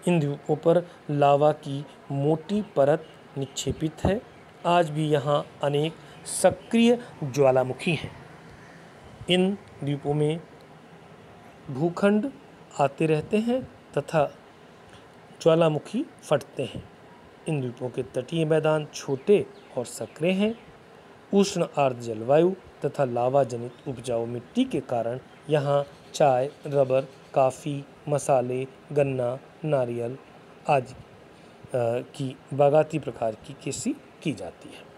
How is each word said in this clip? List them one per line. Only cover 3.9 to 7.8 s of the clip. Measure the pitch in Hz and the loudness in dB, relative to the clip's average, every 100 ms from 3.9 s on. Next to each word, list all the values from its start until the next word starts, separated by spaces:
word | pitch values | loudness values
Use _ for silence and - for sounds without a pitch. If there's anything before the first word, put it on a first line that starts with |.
| - | -2
है। | - 202 - - - - 170 | -2 -2 -6 -20 -20 -6 2
आज | 175 170 | 2 2
भी | 147 156 | 0 0
यहाँ | 147 131 147 - - | 0 2 0 -2 -4
अनेक | 147 143 156 160 - - - | -2 0 -2 -4 -20 -18 -10
सक्रिय | - 185 180 - 233 233 240 - - | 2 2 2 -2 4 4 4 -2 -10
ज्वालामुखी | 147 123 135 127 127 127 | -8 2 4 4 2 -2